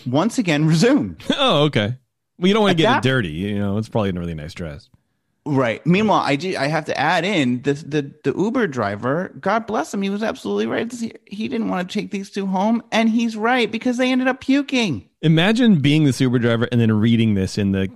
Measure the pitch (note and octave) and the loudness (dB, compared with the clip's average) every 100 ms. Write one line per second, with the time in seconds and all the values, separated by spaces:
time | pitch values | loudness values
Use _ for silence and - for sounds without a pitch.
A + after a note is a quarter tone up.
0 | C3 C3 G#3 - F3+ D3 D#3 D#3+ A#3+ C#4 | -2 0 0 -2 0 2 2 4 4 2
1 | G#2 E2+ - D4 C4 D#3+ D3 B2 G#2 B2+ | 0 -6 -4 0 2 2 2 2 -2 -4
2 | _ _ _ - F3+ G#3+ G#3 F3 G#3 C#4+ | _ _ _ -2 2 4 4 4 2 2
3 | C3 C3 F2+ D2+ G2+ G2+ G2+ G2+ A2 A#2 | 2 0 -2 -4 -4 -2 -2 -2 -2 -2
4 | G2+ F2 E2+ D#2+ D2+ - E2 C#2+ - _ | -2 -2 -6 -8 -10 -12 -12 -12 -18 _
5 | _ _ _ _ - C3+ B2 G#2+ - F3+ | _ _ _ _ -4 0 0 0 2 2
6 | G#3+ E3 - C#3+ F#3 - C#3+ D#3 D#3 - | 4 2 2 -2 -2 -4 -2 -4 -4 -2
7 | D3+ F3+ F3 G3 B2+ B2+ C#3+ C#3+ D#3 D3+ | 0 0 0 0 0 0 -2 -4 -4 -4
8 | C#3+ - C#3 - G3+ B3+ G3 B2+ G2+ G#2 | -4 -6 -4 -2 0 0 -2 -2 -4 -2
9 | A#2+ D3+ F#3 C3+ F#3+ A3+ A3 A3+ D#4+ G#3 | -4 -4 -4 -6 -2 -2 -2 -6 -4 -4
10 | G3 G3+ A3 - G3+ G3+ A3+ C4+ A#3+ A#3+ | -4 -4 -6 -6 -6 -4 -2 -4 -6 -6
11 | A3+ - _ G3 A3+ A#3 G3+ F#3 F3+ G#3 | -10 -12 _ -10 -6 -4 -4 -4 -4 -6
12 | F#3 G3 G3 G3+ G3 F#3+ G#3 A3+ - G#3+ | -6 -8 -8 -6 -4 -2 0 0 -2 0
13 | A3+ A3+ A#3 A3 A3+ B3+ G#3+ A3+ B3+ A#3+ | 2 2 0 -2 -2 0 0 -2 -2 0
14 | B3+ C4 B3+ B3+ - C4+ C#4 B3+ G#3+ A2 | 0 0 0 -2 0 0 0 -2 -2 -4
15 | - _ D#3 D#3+ F#3 A3+ A#3+ F3 C3+ D#3 | -8 _ 2 4 4 4 4 4 4 4
16 | D3 A#2+ C3 B2 A#2 A#2 A#2+ A#2+ A2+ G#2+ | 4 2 2 2 2 2 2 2 4 4
17 | A2+ A#2 A2+ G2+ F#2 - G2+ G2 F#2+ | 4 4 4 2 0 0 0 0 -2